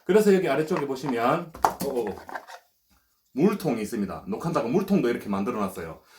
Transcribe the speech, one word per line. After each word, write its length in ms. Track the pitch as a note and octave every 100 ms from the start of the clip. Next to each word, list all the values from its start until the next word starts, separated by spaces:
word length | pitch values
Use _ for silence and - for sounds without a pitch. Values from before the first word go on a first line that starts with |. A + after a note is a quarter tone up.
그래서 300 | - G3 G3+
여기 140 | F#3+ D#3+
아래쪽에 360 | C#3 D#3 F3 C#3
보시면, 640 | C3 D3 A#2 A#2+ D#3+ E3 - - - -
어, 20 |
어, 220 | B2 G#2
어, 60 | F#2 - - - - _ _ _ _ _ _ _
물통이 480 | B2 F#3 G3 D#3+ A2+
있습니다. 420 | G#2 A2+ F#2+ D#2+ E2+
녹한다고 400 | A2 E3 D3+ A#2
물통도 400 | D#3+ G3 F#3+ B2
이렇게 200 | A#2+ G#2+
만들어놨어요. 720 | G2 G2+ A2 G2 F#2 E2 D#2 _